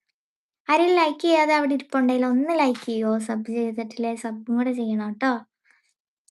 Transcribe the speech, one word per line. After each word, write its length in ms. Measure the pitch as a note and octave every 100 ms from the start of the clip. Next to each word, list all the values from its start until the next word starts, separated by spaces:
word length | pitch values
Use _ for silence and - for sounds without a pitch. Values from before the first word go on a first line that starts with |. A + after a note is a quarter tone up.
| _ _ _ _ _ _ -
ആരെയും 260 | D#4 F4 F4+
ലൈക്ക് 240 | D#4 D4
ചെയ്യാതെ 360 | E4+ D#4+ D4+ D4+
അവിടെ 180 | C#4+
ഇരിപ്പുണ്ടെങ്കിൽ 520 | C#4 - C4+ B3+ B3+ B3+
ഒന്ന് 340 | B3 D4 E4
ലൈക്ക് 260 | C#4 A#3+ -
ചെയ്യോ? 340 | A3+ A3 A3
സബ് 280 | A3 A3 A3
ചെയ്തിട്ടില്ലേ? 680 | A#3 A3+ A3 A3 A#3 A#3 A#3
സബും 400 | A#3 A3 A3 A#3+
കൂടെ 180 | B3
ചെയ്യണം 400 | B3 A3+ G#3+ G#3+
ട്ടോ. 200 | G#3 C4+ A#3 A3 _ _ _ _ _ _ _ _